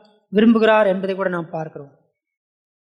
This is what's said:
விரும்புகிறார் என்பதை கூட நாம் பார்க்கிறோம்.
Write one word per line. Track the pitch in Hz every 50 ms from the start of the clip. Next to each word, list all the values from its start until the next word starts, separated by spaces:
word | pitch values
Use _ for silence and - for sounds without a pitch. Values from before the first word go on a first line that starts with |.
| _ _ _ _ _ _
விரும்புகிறார் | 185 202 220 233 233 226 220 220 220 214 214 196
என்பதை | 185 190 185 190 196
கூட | 185 190 185
நாம் | 180 175 165 156
பார்க்கிறோம். | - 160 160 156 - 156 143 139 _ _ _ _ _ _ _ _ _ _ _ _ _ _ _ _ _ _ _ _ _